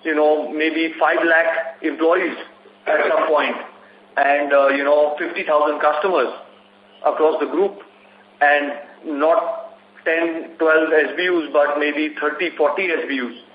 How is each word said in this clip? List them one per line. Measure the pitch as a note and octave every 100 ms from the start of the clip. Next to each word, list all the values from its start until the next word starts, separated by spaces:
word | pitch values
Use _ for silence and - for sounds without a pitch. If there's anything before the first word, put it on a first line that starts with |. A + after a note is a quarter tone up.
you | E3
know, | D3+ D3+ D3+ D3+
maybe | D3+ D#3+ D#3 D#3+ -
five | D#3+ E3+
lakh | E3 E3 E3 D#3+ - -
employees | D#3+ C#3+ D#3+ F#3 E3+ B2 - - - _ -
at | D3+ D3
some | D#3 -
point, | D3+ C3 A#2+ - - - - - -
and, | C#3 C#3+ C#3+
uh, | C#3+ C#3 C#3
you |
know, | C#3+ D3 D3 -
fifty | E3+ F#3+ F3
thousand | D3+ D3+ D3+
customers | D3+ D3+ G3 E3+ A#2+ - - - _ _ _ - D3
across | D3 D#3 D#3
the | C#3+
group, | C#3+ G3 - - - - _ - _
and | D3 D3 C#3+ C#3+ - - - C#3+
not | D#3 E3+ - - - - _ - -
ten, | E3 E3 E3 E3+ -
twelve | D#3+ D#3 D#3+
S | D#3+ C#3 C#3+
B | F3+
Us, | F3 D3
but | C#3+ C#3+ C#3+
maybe | D3 D3 D3+ -
thirty, | D3+ D3 F3 -
forty | D3 G3+ F#3
S | D#3+ C#3
B | C#3
Us. | A#2+ - -